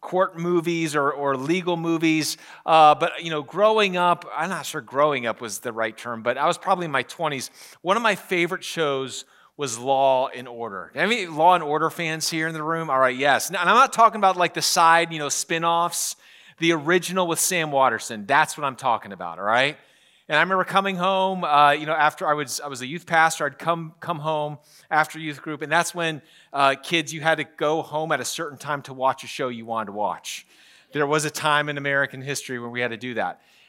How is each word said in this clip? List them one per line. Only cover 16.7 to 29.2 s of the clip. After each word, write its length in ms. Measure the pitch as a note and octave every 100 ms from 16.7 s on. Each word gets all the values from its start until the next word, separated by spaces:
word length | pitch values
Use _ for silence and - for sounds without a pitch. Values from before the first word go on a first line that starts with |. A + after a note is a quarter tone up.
original 560 | E3 C#3+ F#3 E3+ F#3 F3
with 120 | D#3
Sam 320 | - F3+ D#3
Waterston. 540 | C#3 C3 A2 - A2 G2+
That's 320 | C#3+ D#3 -
what 80 | C#3+
I'm 100 | A#2+
talking 360 | C3+ A2 G#2
about, 260 | F#2 F2 E2+
all 80 | G2+
right? 320 | A#2+ C#3 D3 _ _ _ _ -
And 80 | D3+
I 40 |
remember 220 | F3 F#3+
coming 320 | F3+ G3 G3 F#3
home, 480 | F#3 F#3+ F#3+ F#3
uh, 280 | E3 D3 D3
you 140 | D3+ D3+
know, 60 |
after 340 | D#3+ D3+ D3+ F3
I 80 |
was, 280 | D3+ C3+ -
I 60 | C#3+
was 140 | B2+
a 60 | B2+
youth 180 | E3 -
pastor, 400 | E3 D#3+ - D3
I'd 140 | C#3
come, 340 | D#3+ E3+ D#3+ -
come 200 | - E3
home 380 | D#3 D3+ D3+ D3 _ - -
after 300 | D#3 D3+ D#3+
youth 220 | D#3 C#3
group, 200 | D#3+ D3
and 80 | D3
that's 240 | E3 E3
when, 280 | F3 E3 D3+ - - _
uh, 220 | C#3 C#3 C#3
kids, 320 | - E3+ C#3+
you 60 | D#3
had 200 | D#3+ D#3
to 40 |
go 380 | - - D3+ D#3+
home 320 | - D3 D#3+
at 80 | C#3
a 40 | A#2+
certain 320 | - D#3+ C3
time 240 | D3 C#3+
to 100 | C#3
watch 320 | C3 C3 B2